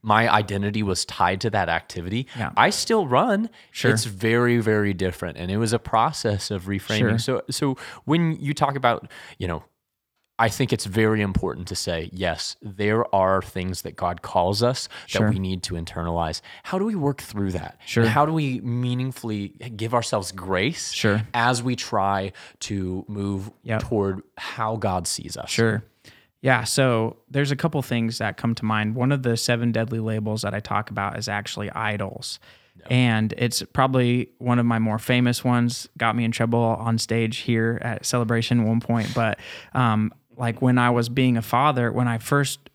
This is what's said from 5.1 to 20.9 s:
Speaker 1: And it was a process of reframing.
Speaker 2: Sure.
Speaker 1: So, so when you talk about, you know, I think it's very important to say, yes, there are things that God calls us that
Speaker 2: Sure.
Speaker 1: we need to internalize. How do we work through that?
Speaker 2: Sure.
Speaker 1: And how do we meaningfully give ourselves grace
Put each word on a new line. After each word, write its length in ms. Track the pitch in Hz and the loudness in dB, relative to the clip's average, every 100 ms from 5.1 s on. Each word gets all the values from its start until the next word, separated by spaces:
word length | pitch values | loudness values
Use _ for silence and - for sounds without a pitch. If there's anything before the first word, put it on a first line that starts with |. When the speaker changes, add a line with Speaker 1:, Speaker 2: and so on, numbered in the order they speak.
| 85 87 - | -2 -8 -6
Speaker 1:
And 100 | 90 | -4
it 100 | 101 | 0
was 140 | 113 | 0
a 60 | 117 | 0
process 720 | - 110 127 156 113 101 - | 0 2 2 0 -2 -2 -2
of 140 | 101 | -6
reframing. 340 | 92 98 - 107 | -4 -4 -2 2
Speaker 2:
Sure. 200 | 120 113 | 2 2
Speaker 1:
So, 240 | 117 127 - | 0 -4 -4
so 260 | - 143 131 - - | -2 -2 -2 -8 -12
when 280 | - 165 165 160 | 0 2 2 0
you 120 | 143 | -4
talk 220 | 139 139 | 0 0
about, 340 | 139 123 117 - - - - | 2 2 0 -4 -18 -20 -6
you 80 | 92 | -4
know, 160 | 80 - _ _ _ _ _ _ - | -4 -8 _ _ _ _ _ _ -2
I 80 | 113 | 0
think 240 | - 135 | 2 0
it's 140 | 113 101 | 0 0
very 360 | 98 110 110 | 2 2 2
important 460 | 101 92 92 65 92 | 0 0 -2 -6 -8
to 80 | 92 | -6
say, 340 | - 85 85 | -4 -4 -6
yes, 440 | 90 90 80 - - | -4 -2 -2 -8 -10
there 540 | 104 95 104 110 - | -14 -2 0 2 2
are 280 | 98 95 95 | 2 4 2
things 400 | - 95 92 90 | 0 -6 -6 -6
that 120 | 87 | -10
God 280 | - 90 87 | -6 -4 -4
calls 380 | - 90 87 104 | -2 0 2 2
us 280 | 120 135 - - - | 0 0 -8 -14 -6
that 60 | 95 | 0
Speaker 2:
Sure. 120 | 107 | 2
Speaker 1:
we 80 | 95 | 2
need 240 | 92 92 | -2 -4
to 100 | - | -4
internalize. 640 | 85 82 - 85 85 80 80 - - | -6 -6 -6 -4 -2 -2 -6 -12 -18
How 160 | - 185 | -6 -2
do 40 | |
we 120 | 214 202 | -2 0
work 240 | 143 135 | -2 -2
through 300 | - 107 98 | -8 -4 -2
that? 260 | 87 - - - | -4 -8 -14 -4
Speaker 2:
Sure. 160 | - | 2
Speaker 1:
And 80 | 113 | 4
how 160 | 117 151 | 4 2
do 60 | |
we 280 | 160 143 127 | 2 0 -2
meaningfully 880 | 117 120 123 123 131 127 113 104 101 - 113 107 | -4 -2 -2 -2 -4 -6 -6 -4 -6 -10 -14 -6
give 180 | 113 | 0
ourselves 380 | 120 - 110 90 | 0 0 -2 -4
grace 580 | 95 87 92 110 170 - | -10 -2 0 0 -2 -8